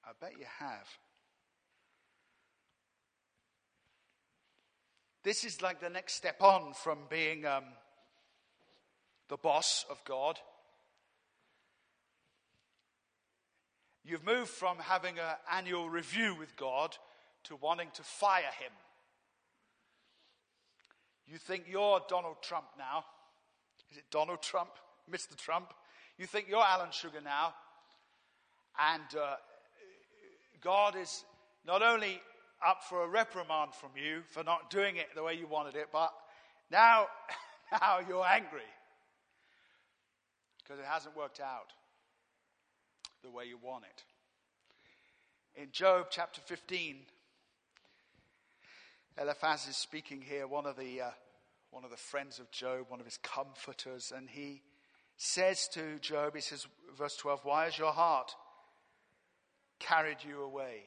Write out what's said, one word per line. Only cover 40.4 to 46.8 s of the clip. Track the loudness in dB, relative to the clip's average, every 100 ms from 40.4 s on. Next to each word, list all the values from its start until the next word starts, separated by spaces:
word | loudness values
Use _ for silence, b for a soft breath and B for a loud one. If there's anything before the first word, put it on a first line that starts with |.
| _ _ -18
'Cause | -14
it |
hasn't | -4 -4 -4 -8
worked | -8 -8
out | -10 -10 -14 -20 _ _ _ _ _ _ _ _ _ _ _ _ -20 _
the | -18
way | -14 -12
you | -14
want | -14 -14
it. | -16 -20 -20 _ _ _ _ _ _ b b b b b b b b -18
In | -12
Job | 2 6 6 2
chapter | -4 -6 -8
fifteen, | -12 -12 -6 -6